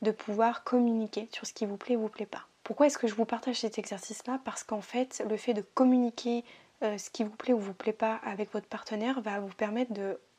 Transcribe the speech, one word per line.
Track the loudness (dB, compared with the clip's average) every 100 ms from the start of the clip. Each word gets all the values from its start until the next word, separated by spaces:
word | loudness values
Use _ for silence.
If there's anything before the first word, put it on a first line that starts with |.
de | 0
pouvoir | 0 0 4 4 2
communiquer | 2 4 4 4 0 -4 -6
sur | -8 -8
ce |
qui | -4 -4
vous | -4
plaît | 0 0
ou |
vous | 0
plaît | -4 -8
pas. | -8 -14 _
Pourquoi | -4 4 4
est-ce | 4
que | 0
je | 0
vous | 0
partage | -2 -4 -4
cet | -4 -4
exercice-là ? | -8 -8 -10 -10 -6 -6 -6
Parce | -8
qu'en | -6 -8
fait, | -4 -2 -2 -2 -2
le | -2
fait | 0
de | -2 0
communiquer, | 6 8 8 4 0 -2 -2 -4 -18 -18 -4
euh, | -2 -2
ce | -6
qui | -4
vous | -4
plaît | -2 2
ou | 2
vous | 2
plaît | -4 -4
pas | 0 0 0
avec | -4 -6 -4
votre | -6 -6
partenaire | -10 -6 -2 -2 -2
va | -2 -4
vous | -6
permettre | -4 -2 0 -2
de, | -2 -4 -6 _